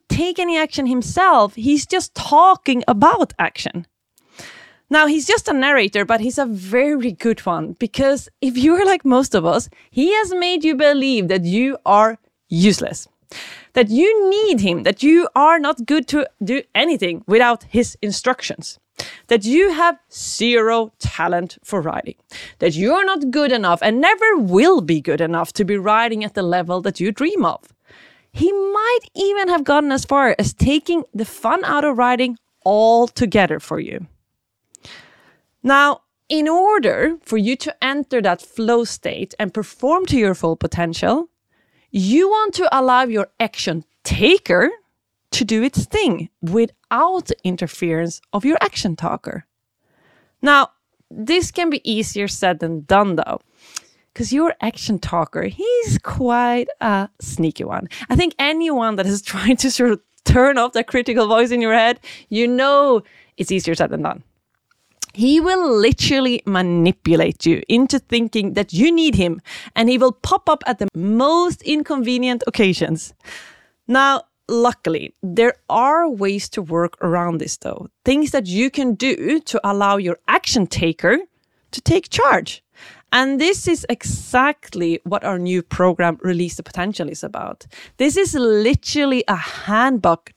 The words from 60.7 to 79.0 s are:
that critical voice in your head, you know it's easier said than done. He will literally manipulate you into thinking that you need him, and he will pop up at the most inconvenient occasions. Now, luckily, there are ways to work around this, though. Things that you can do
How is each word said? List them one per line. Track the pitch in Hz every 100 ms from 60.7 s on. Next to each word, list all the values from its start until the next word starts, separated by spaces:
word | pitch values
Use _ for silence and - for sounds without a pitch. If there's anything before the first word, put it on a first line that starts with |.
that | 226 -
critical | 262 254 233 208
voice | 220 240
in | 240
your | 226
head, | 226 226 240 - - -
you | 214 240
know | 247 277 285 285 226 - _ _ -
it's | 180
easier | 190 170 165
said | 160
than | 151
done. | 156 - - _ _ _ _ _ _ _ -
He | 196 254 320
will | 349 370 320 214
literally | 233 - - 269 254 240 -
manipulate | 185 180 175 170 - 156 160 - - 165
you | 160 -
into | 233 269 269
thinking | - 233 226 220 196
that | 202 202
you | 165 311
need | 330 320 196
him, | 175 156 - - - 226
and | 226
he | 254
will | 262
pop | - - 381 -
up | 302 -
at | 226
the | 196 165
most | 196 226 285 339 349 -
inconvenient | - 302 294 277 233 247 254 240 -
occasions. | - 190 - 156 160 - _ - - - _ _ _ -
Now, | 269 269 269 - _ -
luckily, | 233 240 - 170 160 - _
there | 185 185 233 - -
are | 226 269 320 330
ways | 208 196 202 -
to | 214
work | 160 165 170 -
around | 175 175 175 160
this, | - -
though. | - - - _ 247
Things | 277 294
that | 277 180
you | 190 269
can | 294 254
do | 202